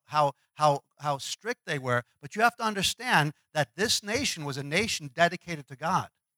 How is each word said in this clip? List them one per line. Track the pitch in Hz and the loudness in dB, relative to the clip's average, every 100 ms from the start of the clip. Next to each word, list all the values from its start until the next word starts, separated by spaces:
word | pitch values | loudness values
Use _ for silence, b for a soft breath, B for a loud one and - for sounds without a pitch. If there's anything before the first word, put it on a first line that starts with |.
| - | -4
how, | 151 143 - _ - | 2 2 0 _ 2
how, | 151 143 - _ | 2 2 -2 _
how | 147 139 | -4 -4
strict | - - 214 247 - | -6 -10 -8 -8 -6
they | 147 | -4
were, | 127 120 - _ | 0 -2 -2 _
but | 143 202 | -10 2
you | |
have | 233 - | 2 2
to | |
understand | 226 202 175 - 247 196 151 - _ | -4 -2 -2 -2 2 4 4 -2 _
that | 151 147 - | -2 -2 0
this | 220 - | -2 -2
nation | 202 240 269 - | -2 -2 -2 -4
was | 143 135 | -6 -8
a | |
nation | 143 160 220 - 147 | -4 -2 -2 -4 -6
dedicated | 143 170 175 - 160 139 | 2 2 2 -10 -12 -12
to | 131 | -8
God. | 156 - 92 _ _ | -2 -2 -2 _ _